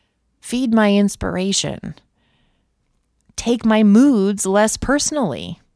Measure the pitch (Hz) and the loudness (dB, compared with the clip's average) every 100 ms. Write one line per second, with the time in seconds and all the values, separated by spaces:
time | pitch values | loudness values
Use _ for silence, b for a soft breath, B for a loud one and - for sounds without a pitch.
0 | _ _ _ _ - 247 254 220 208 202 | _ _ _ _ -8 -4 0 2 4 2
1 | 202 - - 180 196 - - - 170 - | 2 -2 -6 -4 -4 -4 -6 -8 -14 -16
2 | _ _ _ _ _ _ _ _ _ _ | _ _ _ _ _ _ _ _ _ _
3 | _ _ _ - 226 240 220 220 208 214 | _ _ _ -8 -4 -2 2 4 6 6
4 | 285 226 196 202 190 202 214 - - 285 | 4 2 0 -2 -2 0 0 -2 -4 -2
5 | - 302 185 92 87 - _ | -2 -4 -4 -6 -10 -14 _